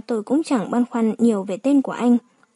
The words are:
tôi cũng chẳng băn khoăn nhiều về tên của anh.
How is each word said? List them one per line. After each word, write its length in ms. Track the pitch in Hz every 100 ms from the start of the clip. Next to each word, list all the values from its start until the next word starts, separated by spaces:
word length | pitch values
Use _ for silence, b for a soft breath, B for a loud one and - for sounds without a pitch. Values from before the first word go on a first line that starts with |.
| -
tôi 160 | 226
cũng 200 | 208 269
chẳng 280 | 320 254 -
băn 140 | 240 240
khoăn 280 | 240 226 -
nhiều 260 | 233 208
về 140 | 190 190
tên 240 | 269 285
của 100 | 254
anh. 260 | - 240 240 - b b